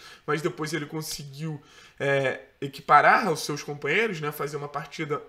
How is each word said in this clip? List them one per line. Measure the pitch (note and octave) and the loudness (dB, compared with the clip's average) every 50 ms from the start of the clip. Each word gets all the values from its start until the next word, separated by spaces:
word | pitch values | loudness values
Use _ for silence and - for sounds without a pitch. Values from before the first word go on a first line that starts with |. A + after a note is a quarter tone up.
| - - - - _ | -20 -20 -20 -10 _
mas | - D3+ E3 | -2 -2 0
depois | D3 E3+ - - D#3 D3+ | 0 -2 -2 -4 -4 -4
ele | E3 D#3 D3 | -4 -4 -4
conseguiu, | C#3+ D#3+ D#3 D#3 - - - D3 C#3+ C3+ C#3 D#3+ D#3+ D3+ C#3 - - - - - - - - | -4 -6 -6 -6 -6 -8 -10 -10 -12 -10 -8 -8 -6 -8 -8 -12 -16 -20 -20 -20 -18 -8 -4
é, | C#3 C#3 C#3 C#3 C3+ B2+ - - - - _ - | 0 2 2 2 2 0 -2 -4 -8 -16 _ -8
equiparar | C#3 C#3 - - - - D3+ D3 C#3+ E3+ G#3+ C#4 A#3+ | -8 -8 -8 -4 4 6 8 8 10 8 6 6 4
aos | F#3 D#3 D3 - | 2 0 0 -2
seus | - D3 D3 | -4 -4 -6
companheiros, | - - D3 C#3+ - C#3 E3 G3+ A#3 A3+ F3+ D#3 | -6 -8 -8 -4 -2 0 2 2 0 0 -2 -4
né? | D3 D3 | -4 -4
Fazer | D3+ - C#3+ C#3+ D3+ | -4 -4 -4 -4 -4
uma | C#3+ C#3+ C#3+ | -6 -8 -6
partida | - C#3+ D#3 - - - D#3 C#3+ D3 C#3 - | -8 -8 -8 -8 -8 -6 -4 -4 -4 -4 -6